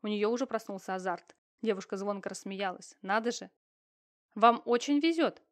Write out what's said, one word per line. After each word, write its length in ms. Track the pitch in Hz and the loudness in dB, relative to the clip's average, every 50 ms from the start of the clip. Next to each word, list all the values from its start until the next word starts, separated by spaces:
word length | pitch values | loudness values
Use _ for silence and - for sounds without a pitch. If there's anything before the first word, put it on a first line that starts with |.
У 60 | - 214 | -4 -4
неё 220 | 208 208 208 208 | -2 0 0 0
уже 160 | 233 240 269 | 0 0 -2
проснулся 500 | 247 - 220 - - 202 190 - - 190 | -4 -4 -6 -6 -6 -12 -12 -8 -8 -8
азарт. 400 | 190 185 185 175 175 - _ - _ _ _ _ _ | -6 -4 -4 -6 -6 -8 _ -20 _ _ _ _ _
Девушка 360 | - 220 208 190 190 _ - 190 | -2 -2 -2 -2 -4 _ -8 -6
звонко 320 | 196 202 202 196 - 190 | -4 -4 -4 -4 -6 -8
рассмеялась. 640 | 190 - - - 196 190 202 190 180 - - - - _ | -10 -10 -10 -10 -8 -4 -4 -6 -6 -8 -14 -20 -20 _
Надо 300 | - 190 196 220 220 233 | -4 0 0 0 0 -2
же! 180 | 240 - - 190 _ _ _ _ _ _ _ _ _ _ _ _ _ _ _ _ _ | -6 -6 -10 -16 _ _ _ _ _ _ _ _ _ _ _ _ _ _ _ _ _
«Вам 260 | 214 208 240 233 226 - | 6 6 6 6 6 2
очень 340 | - 240 240 - - 294 285 | 2 0 2 2 2 2 4
везёт!» 420 | 294 330 330 320 320 214 - - _ _ | 4 2 2 2 0 0 0 -4 _ _